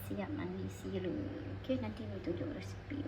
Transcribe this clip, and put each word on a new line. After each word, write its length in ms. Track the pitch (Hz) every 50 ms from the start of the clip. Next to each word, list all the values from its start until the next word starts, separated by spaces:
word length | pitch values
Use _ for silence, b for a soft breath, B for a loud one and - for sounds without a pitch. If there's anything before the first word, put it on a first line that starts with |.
| -
siap 240 | - 202 202 190 175 151
mandi 320 | - 170 180 185 190 190 196
sira. 460 | - - - 190 190 190 185 175 156 151 - - - - - - - -
Okey, 200 | - - 262 247
nanti 240 | 233 214 214 - 220
ni 140 | 202 202 190
tunjuk 300 | - - - - - 302 -
resipi. 460 | - - - - - - - - - -